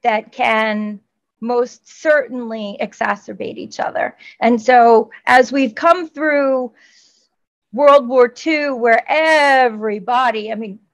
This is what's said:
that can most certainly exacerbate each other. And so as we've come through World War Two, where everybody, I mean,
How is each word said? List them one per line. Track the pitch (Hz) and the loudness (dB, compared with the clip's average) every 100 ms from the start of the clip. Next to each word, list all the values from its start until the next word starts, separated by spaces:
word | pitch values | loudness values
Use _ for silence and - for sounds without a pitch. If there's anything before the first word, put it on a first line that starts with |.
that | 233 214 220 | -2 -2 -6
can | - 233 220 220 214 208 208 _ _ _ - | -4 -2 0 -2 -4 -6 -10 _ _ _ -12
most | 226 240 240 - _ | -4 -2 -4 -8 _
certainly | - 320 302 262 247 226 220 202 - | -8 0 0 0 -8 -10 -10 -10 -10
exacerbate | 208 - 214 208 - 190 - - | -10 -6 -6 -6 -10 -12 -12 -12
each | - - | -14 -8
other. | - - - - - - | -6 -4 -6 -8 -20 -2
And | 226 240 | 0 0
so | 240 247 233 226 226 - - | 4 4 6 4 2 -8 2
as | 254 254 | 4 4
we've | 277 262 | 0 -2
come | 214 339 359 320 | 0 0 0 -2
through | 285 302 285 269 262 247 _ _ _ _ _ _ _ _ _ _ | -6 -2 0 0 -2 -6 _ _ _ _ _ _ _ _ _ _
World | 226 285 285 240 | 2 4 4 4
War | 254 247 | 0 0
Two, | 247 320 302 294 | 0 -4 -2 -4
where | 247 233 226 - | -2 0 0 0
everybody, | 302 320 311 285 262 247 214 214 208 190 247 254 220 214 | -2 2 2 4 4 2 -2 -6 -6 -4 -2 -2 -4 -8
I | 220 | -10
mean, | 220 196 _ | -10 -14 _